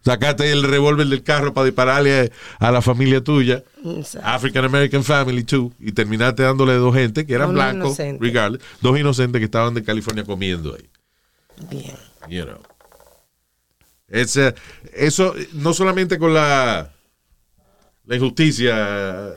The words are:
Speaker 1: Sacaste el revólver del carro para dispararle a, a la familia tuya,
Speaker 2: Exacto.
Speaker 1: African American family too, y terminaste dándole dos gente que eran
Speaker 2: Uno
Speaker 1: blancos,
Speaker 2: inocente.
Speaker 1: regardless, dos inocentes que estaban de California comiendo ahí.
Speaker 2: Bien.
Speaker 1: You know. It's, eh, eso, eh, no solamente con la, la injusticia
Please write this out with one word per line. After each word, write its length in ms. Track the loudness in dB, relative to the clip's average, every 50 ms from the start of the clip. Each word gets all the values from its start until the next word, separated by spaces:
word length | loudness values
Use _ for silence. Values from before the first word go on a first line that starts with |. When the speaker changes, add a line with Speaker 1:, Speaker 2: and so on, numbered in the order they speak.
| _
Speaker 1:
Sacaste 460 | 0 0 2 0 -2 0 0 0 2
el 140 | 2 2 2
revólver 420 | 2 2 4 4 4 2 2 2
del 160 | 0 0 -2
carro 320 | 0 -2 0 0 0 -2 0
para 120 | 2 0
dispararle 640 | 2 2 2 2 2 2 4 4 4 4 4 2 0 -4 -12 -20 -20 -4 0
a, 80 | 2 2
a 40 |
la 100 | 2 4
familia 400 | 2 2 2 2 2 2 2 2
tuya, 400 | 2 2 2 2 4 2 0 -2 -4 _ _ -14 -12
Speaker 2:
Exacto. 420 | -10 -8 -8 -10 -12 -14 -8 -4
Speaker 1:
African 380 | -4 -2 -2 -2 -2 0 0 0
American 400 | 2 2 2 2 2 2 0 0
family 400 | 2 0 2 2 0 -2 -2 -2
too, 280 | 0 0 0 0 -2 -8 _
y 140 | -10 -4
terminaste 500 | -2 -2 -2 -2 0 0 0 0 2 2
dándole 300 | 0 0 2 2 2 2 4
dos 180 | 4 4 4
gente 320 | 4 2 2 0 -2 -4 -4
que 100 | -2 -2
eran 160 | 0 0 0
Speaker 2:
Uno 80 | 0 0
Speaker 1:
blancos, 300 | 0 0 -2 -4 -4 -4
Speaker 2:
inocente. 280 | -4 -4 -8 -8 -6 -4
Speaker 1:
regardless, 420 | -4 0 0 0 0 0 -2 -6 -12 -18 -10 -2
dos 180 | 2 2 2 4
inocentes 400 | 2 0 2 2 0 0 0 -2
que 60 | -2
estaban 300 | 0 0 0 0 0 -2
de 100 | -4 -4
California 400 | -2 -4 -4 -4 -4 -6 -6 -6
comiendo 500 | -8 -6 -4 -4 -4 -4 -4 -6 -8 -10
ahí. 160 | -12 -18 _ _ _ _ _ _ _ _ _ _ _ _ _ _ -20 -18 -16
Speaker 2:
Bien. 240 | -14 -14 -14 -16 -20 -20 -20 _ _ _ -18 -12
Speaker 1:
You 140 | -10 -10 -10
know. 120 | -10 -14 -20 -20 _ _ _ _ _ _ _ -20 _ _ _ _ _ _ _ _ _ _ _ _ _ _ _ _ _ _ _ _ _
It's, 260 | -4 -4 -2 0 0
eh, 180 | 2 2 2 0 -4 -20 -20 -20 -20 -20 -18 -4
eso, 400 | -2 0 0 2 2 0 0 0
eh, 120 | -6 -10 -10 -10
no 180 | -4 -2 -2
solamente 460 | 0 0 0 0 0 0 0 -2 -2 0
con 160 | 2 2 4
la, 560 | 4 4 4 2 2 2 0 0 -2 -4 -10 _ _ _ _ _ _ _ _ _ _ _ _ _ _ _ _ _ _ _ _ _ _ _
la 120 | -6 -2
injusticia 1120 | 0 0 0 2 2 2 2 2 2 0 0 2 0 -2 -2 -4 -4 -6 -6 -6 -8 -10 -12 -12